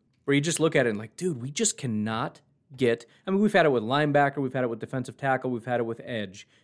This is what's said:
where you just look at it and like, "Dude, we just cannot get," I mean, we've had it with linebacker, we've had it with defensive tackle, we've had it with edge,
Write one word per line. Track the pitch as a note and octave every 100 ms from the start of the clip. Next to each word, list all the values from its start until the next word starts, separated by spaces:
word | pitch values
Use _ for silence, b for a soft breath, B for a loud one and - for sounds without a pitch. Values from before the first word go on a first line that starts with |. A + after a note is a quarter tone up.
| _ _ -
where |
you | C#3+
just | D3+ D3+
look | D#3 D3+
at | B2
it |
and | G#2
like, | A2 -
"Dude, | F3+ C3+
we | C3
just | D3 A3+ -
cannot | B2+ G#2+ G#2+ A2 D#3 - _ _ _ B2+
get," | B2 A#2 - b b
I |
mean, | G3
we've | G#3
had | G3+ D#3
it |
with | B2+
linebacker, | G#2+ C#3 D3+ C#3+ C#3+ C#3
we've | C3+
had | C3
it | B2+
with | A2+
defensive | A#2+ C3 A#2+ -
tackle, | C#3 C3 B2+
we've | A#2+ A#2
had | A#2+
it | A#2
with | A2+
edge, | - A#2 G2+ F#2+ - _